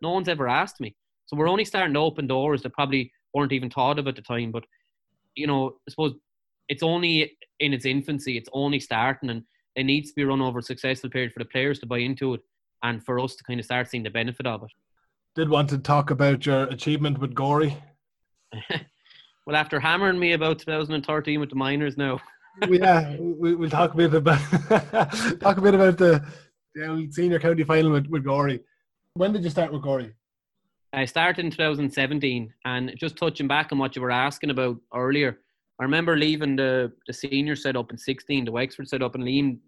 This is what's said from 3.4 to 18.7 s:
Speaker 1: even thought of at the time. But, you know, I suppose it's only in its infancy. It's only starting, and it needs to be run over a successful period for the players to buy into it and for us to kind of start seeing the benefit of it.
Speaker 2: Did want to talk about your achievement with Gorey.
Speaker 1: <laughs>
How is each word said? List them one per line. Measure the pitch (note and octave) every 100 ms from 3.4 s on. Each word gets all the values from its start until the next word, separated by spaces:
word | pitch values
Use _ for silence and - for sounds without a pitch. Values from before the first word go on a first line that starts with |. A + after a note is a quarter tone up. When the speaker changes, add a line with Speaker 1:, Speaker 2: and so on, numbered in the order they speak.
| C#3+
Speaker 1:
even | C3+ B2
thought | C#3 C3 D3
of | C#3
at | B2+
the |
time. | - A#2+ A#2
But, | A2+ - _ _ _ _ _ _ -
you | D3+
know, | C#3 C3 - -
I |
suppose | - D3+ B2 _ _ _ _ -
it's | C#3+
only | E3 F3 F3 D#3+ D3+ - - -
in | C#3+
its | C3 C3
infancy. | C#3 C3+ C#3+ C3 A#2+
It's | A2+
only | C3+ C#3+ C#3
starting, | - A2+ B2+ C3 C3
and | A2+ - _ _ B2+
it |
needs | C3 D3 D3
to | D3
be |
run | C#3 C3+
over | C3 A#2+
a |
successful | A#2 A#2+ C3 C3 B2+
period | B2+ B2
for | A#2
the |
players | A#2 C3 C#3 C#3+
to | A#2
buy | B2
into | B2 C3 C3+
it | A#2+ - _ _ _
and | A#2+ A2+
for | B2 B2
us | C3 -
to |
kind | - A#2+
of |
start | A2 B2+ B2
seeing | B2
the | A2
benefit | A#2 A#2 A#2+
of | B2+ A2
it. | A2 _ _ _ _ _ _ -
Speaker 2:
Did | D#3+
want | D3+ C#3+
to | C#3
talk | C3+ D3 C#3+
about | C3+ C#3+ C3+
your | D3 C3+
achievement | C3+ A#2+ - D3+ D3 B2+
with | C3
Gorey. | A#2+ C3+ D3 D3+ C#3+ - _ _ _ _ _ _
Speaker 1:
<laughs> | G#2+ -